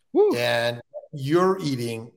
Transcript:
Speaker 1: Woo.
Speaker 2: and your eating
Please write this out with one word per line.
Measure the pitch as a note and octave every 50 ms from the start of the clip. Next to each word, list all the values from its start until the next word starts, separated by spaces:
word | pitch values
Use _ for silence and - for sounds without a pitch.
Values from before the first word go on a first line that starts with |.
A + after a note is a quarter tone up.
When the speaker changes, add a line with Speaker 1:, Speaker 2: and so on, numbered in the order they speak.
| _ _ -
Speaker 1:
Woo. | F4 G#4 G#4 G#3+
Speaker 2:
and | A#2+ A#2+ A#2+ A#2+ A#2+ A#2 A#2+ A#2+ A#2+ - _ - - - -
your | - D3 C3+ C#3 D#3 F3 F#3 F#3+ F#3+ F#3+
eating | E3+ D3 C3+ A#2+ A#2+ A#2+ A2+ A2+ A2+ A#2+ -